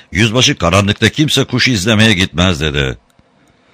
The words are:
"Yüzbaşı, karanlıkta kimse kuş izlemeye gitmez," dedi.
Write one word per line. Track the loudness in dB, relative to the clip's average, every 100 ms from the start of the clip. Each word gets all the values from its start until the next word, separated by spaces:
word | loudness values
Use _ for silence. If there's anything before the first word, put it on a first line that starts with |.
| -8
"Yüzbaşı, | -2 0 2 0 0
karanlıkta | 0 0 0 0 0
kimse | 0 0 0
kuş | -2 -2 0
izlemeye | 0 0 2 2
gitmez," | 2 0 0 0 0
dedi. | -2 -2 -4 -6 _ _ _ _ _ _ _